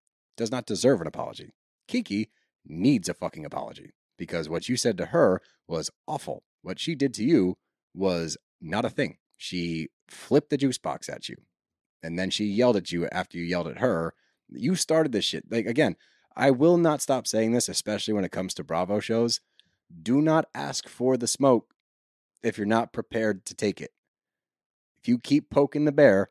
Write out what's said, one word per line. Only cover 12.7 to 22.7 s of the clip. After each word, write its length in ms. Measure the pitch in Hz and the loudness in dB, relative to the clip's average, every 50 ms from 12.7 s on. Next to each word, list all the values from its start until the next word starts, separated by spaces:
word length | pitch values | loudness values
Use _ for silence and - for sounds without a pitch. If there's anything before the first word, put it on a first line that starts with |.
| 113 | 4
at 160 | 98 82 - | 2 -2 -4
you 160 | 87 85 85 - | -4 -4 -4 -4
after 260 | - - 87 - - | -4 -6 -8 -6 -8
you 60 | 87 87 | -8 -6
yelled 240 | 85 90 87 82 | -4 -2 -2 -4
at 120 | 80 65 - | -6 -4 -2
her. 340 | - 127 98 82 82 82 - _ _ _ _ _ _ _ | -2 0 0 -2 -4 -6 -8 _ _ _ _ _ _ _
You 260 | - 64 110 143 190 | -10 -6 -2 -2 -2
started 360 | - - - 156 160 160 147 | -2 0 0 2 2 2 2
this 140 | 117 101 - | 0 -2 -2
shit. 200 | - - 80 - - | -2 -4 -6 -8 -4
Like, 140 | 107 117 98 | -4 -4 -2
again, 300 | 107 117 143 151 104 82 - _ _ _ _ _ _ _ | 0 2 2 2 2 0 -4 _ _ _ _ _ _ _
I 160 | - 123 139 | 2 2 4
will 260 | 131 120 147 170 175 | 4 6 6 6 6
not 240 | 170 170 160 151 131 | 6 4 2 2 0
stop 260 | - - 135 123 113 | -2 -2 -2 -2 -2
saying 240 | - - 110 110 113 | -2 0 2 2 2
this, 180 | 117 123 - - | 2 2 0 0
especially 440 | 76 - - 107 107 101 - - 107 | -2 -4 -4 -4 -4 -4 -2 -2 -2
when 100 | 101 95 | -2 -2
it 60 | 87 | -2
comes 220 | - - 92 92 - | -4 -4 -6 -6 -6
to 80 | - 76 | -10 -6
Bravo 360 | 71 82 85 92 90 104 107 | -4 -2 -2 0 0 -2 -2
shows. 420 | - - 113 117 117 117 - - - _ _ _ _ _ _ _ _ _ 87 82 | -2 0 0 0 2 0 0 -4 -6 _ _ _ _ _ _ _ _ _ -20 -8
Do 200 | 80 107 123 143 | -2 0 2 4
not 260 | 156 160 156 160 151 - - | 4 4 4 2 2 0 -6
ask 340 | - 143 139 135 - - | -10 -8 -8 -8 -8 -10
for 300 | - - - 123 131 131 | -12 -8 -2 0 0 0
the 100 | 120 120 | 0 0
smoke 460 | 113 - - 139 139 123 107 - _ _ _ _ _ _ _ _ _ _ _ _ _ _ _ - | -4 -2 2 4 6 6 4 2 _ _ _ _ _ _ _ _ _ _ _ _ _ _ _ -4
if 140 | 117 - | -4 -4
you're 100 | - 104 | -2 0
not 260 | 101 | 2